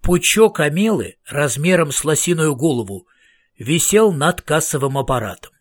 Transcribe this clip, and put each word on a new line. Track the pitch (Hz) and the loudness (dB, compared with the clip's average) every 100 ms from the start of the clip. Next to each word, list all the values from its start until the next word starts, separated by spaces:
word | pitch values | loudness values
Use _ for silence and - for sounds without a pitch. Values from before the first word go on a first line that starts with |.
Пучок | - 175 - 214 220 214 | 2 2 2 4 4 4
амелы | 147 156 220 185 92 - - | -2 0 0 0 -4 -12 -8
размером | 147 147 123 170 180 156 | -2 -2 0 2 2 2
с | - | -2
лосиную | 151 147 - 165 156 | 0 0 0 0 0
голову | 131 160 123 98 98 _ _ _ _ _ _ | 0 0 0 -4 -12 _ _ _ _ _ _
висел | 113 160 - 202 220 | -2 -2 2 4 2
над | 151 151 175 | 2 -2 -2
кассовым | - 156 151 143 135 135 | -2 -2 -2 -4 -2 -4
аппаратом. | 123 127 104 90 - _ | -2 -4 -4 -12 -20 _